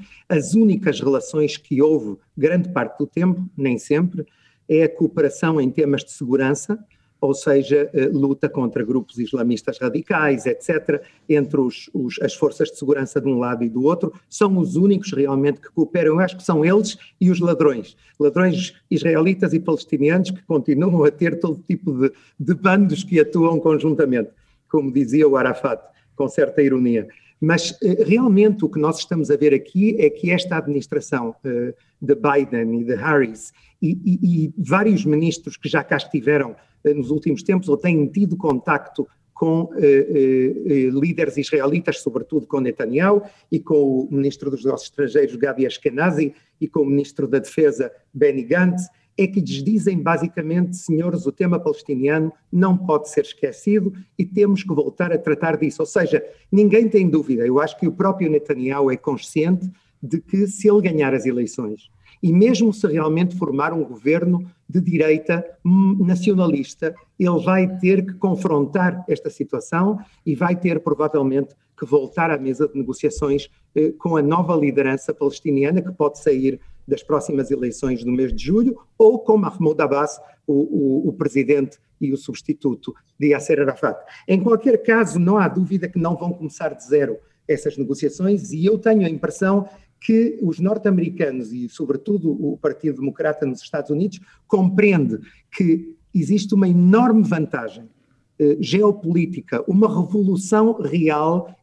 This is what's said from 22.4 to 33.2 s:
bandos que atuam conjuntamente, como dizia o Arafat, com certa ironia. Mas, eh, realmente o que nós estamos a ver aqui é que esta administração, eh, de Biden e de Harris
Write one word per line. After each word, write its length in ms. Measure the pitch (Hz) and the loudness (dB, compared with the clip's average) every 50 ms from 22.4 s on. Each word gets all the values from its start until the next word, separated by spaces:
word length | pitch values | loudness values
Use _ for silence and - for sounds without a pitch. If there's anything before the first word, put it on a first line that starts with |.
| 135 117 180 | -2 -2 0
bandos 500 | 139 190 190 185 202 202 180 - - - | 2 2 2 4 4 4 2 2 -2 -4
que 160 | - 180 156 | 0 2 2
atuam 400 | 147 151 - 175 165 165 165 160 | 4 4 2 2 2 2 2 2
conjuntamente, 720 | - 160 156 147 - 160 147 160 151 131 127 120 104 - - _ _ _ _ _ _ _ | 2 2 2 2 2 0 0 2 2 2 2 0 -2 -4 -8 _ _ _ _ _ _ _
como 200 | - 156 139 135 | -2 0 0 0
dizia 380 | 123 139 135 110 127 151 156 143 | 0 0 0 2 2 4 4 6
o 80 | 135 | 4
Arafat, 460 | 131 127 127 120 - - 135 113 - - - _ _ _ _ _ | 4 2 0 -2 -2 -4 -4 -4 -4 -8 -12 _ _ _ _ _
com 100 | - 139 127 | -4 -4 -4
certa 320 | - - 143 - - 156 | 0 0 0 0 2 2
ironia. 440 | 143 135 131 127 127 120 117 110 98 - - _ _ _ _ - | 2 2 2 2 2 2 0 0 -2 -6 -12 _ _ _ _ -4
Mas, 360 | 151 160 170 170 - - - - - | 0 0 0 0 -2 -4 -6 -4 -2
eh, 180 | 196 185 - - | 0 2 2 2
realmente 580 | - 202 233 262 240 190 196 208 214 208 214 170 | 2 2 4 4 4 4 6 6 4 4 2 -2
o 60 | 151 | -2
que 100 | - 156 | -2 0
nós 200 | 147 151 160 - | -2 -2 -2 -4
estamos 300 | - - 180 165 143 131 | -6 -6 -4 -2 0 0
a 60 | 147 | 0
ver 180 | 139 147 147 135 | 2 4 4 2
aqui 440 | 135 - - - 180 202 220 220 220 | 2 0 -2 -2 0 2 2 2 4
é 100 | 226 220 | 2 2
que 220 | 220 - - 170 | 2 0 -4 -2
esta 240 | 180 175 - 180 175 | -2 -2 -2 -4 -4
administração, 800 | 160 143 139 143 139 117 - 151 147 143 - 147 127 120 113 113 _ - | -4 -4 -4 -4 -4 -4 -4 -6 -6 -6 -4 -6 -4 -4 -6 -10 _ -8
eh, 300 | 135 120 120 120 127 139 _ _ _ _ - | -6 -6 -4 -4 -6 -8 _ _ _ _ -6
de 140 | - 127 143 | 0 0 0
Biden 640 | 120 113 147 143 143 135 - 123 117 117 113 117 117 | 2 2 0 2 2 0 0 -2 -2 -2 -2 -2 -2
e 40 | 117 | -2
de 100 | 120 123 | -4 -4
Harris 560 | 101 113 160 151 143 | -4 -2 0 2 2